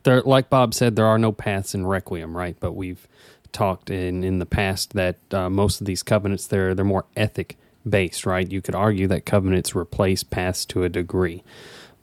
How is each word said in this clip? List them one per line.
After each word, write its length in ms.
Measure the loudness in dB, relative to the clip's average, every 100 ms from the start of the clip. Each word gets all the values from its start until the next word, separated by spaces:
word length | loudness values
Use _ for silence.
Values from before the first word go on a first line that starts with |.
there, 180 | 4 4
like 260 | 6 4 4
Bob 240 | 2 4
said, 240 | 2 0 4
there 80 | 4
are 120 | 4
no 140 | 2
paths 420 | 0 -4 -4 -4
in 100 | -4 -2
Requiem, 480 | -2 -4 -8 -8
right? 220 | -8 -8 -6
But 140 | -6
we've 340 | -6 -8 -10 _ _ -20 -20 -10
talked 360 | -2 0 0 -4
in, 340 | -4 -2 -2
in 140 | 0 0
the 60 | 0
past 480 | 0 0 0 -4
that, 220 | -2 -2 -2 -4
uh, 160 | -4 0
most 300 | 0 0 0
of 60 | -4
these 160 | -4
covenants, 440 | 0 0 0 -4 -2
they're, 280 | 0 2
they're 100 | 2
more 200 | 0 0 -2
ethic-based, 1120 | -2 -2 -4 -10 -12 _ _ -2 0 0 -4 -2
right? 240 | -2 -2
You 100 | -4
could 120 | -4
argue 320 | 0 2 2 2
that 180 | 0 0
covenants 500 | 0 2 0 0 -4
replace 480 | -4 0 2 0
paths 400 | -2 -4 -2 -4 -4
to 160 | -2
a 60 | -2
degree. 560 | -2 -2 0 -2 -4 -16 -20 -20 -20 -20 _